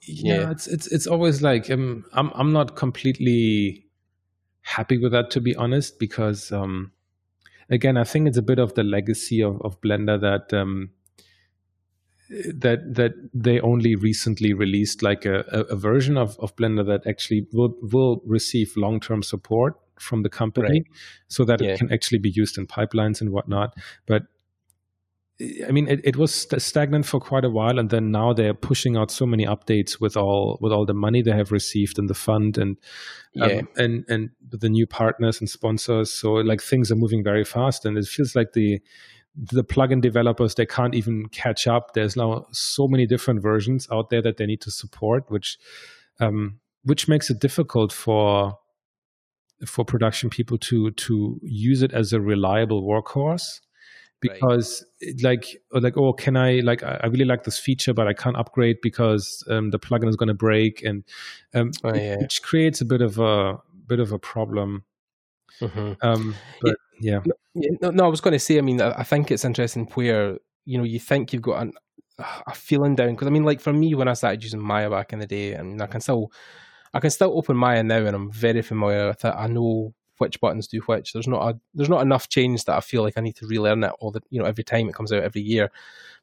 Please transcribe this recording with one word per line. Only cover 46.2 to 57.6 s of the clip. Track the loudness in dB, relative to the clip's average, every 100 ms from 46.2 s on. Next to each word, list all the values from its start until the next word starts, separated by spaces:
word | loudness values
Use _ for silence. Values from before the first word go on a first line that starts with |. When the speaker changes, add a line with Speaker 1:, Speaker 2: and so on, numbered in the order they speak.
| 0 0 -4 -8 _ _
Speaker 1:
which | -2 0 2
makes | 0 0
it | -2
difficult | -2 0 0 0 0
for, | -2 0 2 4 2 0 -4 _ _ _ _ _ _ _ _ _ -18 -10
for | -4
production | -2 2 2 0 -4
people | -4 -2 -2
to, | 0 0 0
to | -2 -2 0 0 -4
use | -8 -2 2 4
it | 4
as | 2 0
a | 0
reliable | 2 2 2 2 2 0 0
workhorse. | 0 0 -2 -2 -2 -6 -14 _ _ -20 -20 _ _ -4
Speaker 2:
Right. | 0
Speaker 1:
Because, | 2 2 0 -6 -16 -14 -12 0
like, | 2 2 -2 -18 _
like, | 0 0 2
"Oh, | 2
can | 2 0 2
I, | 4 4
like, | 2 0
I, | -2 -4
I | 0
really | 2 2
like | 2
this | -2
feature, | -6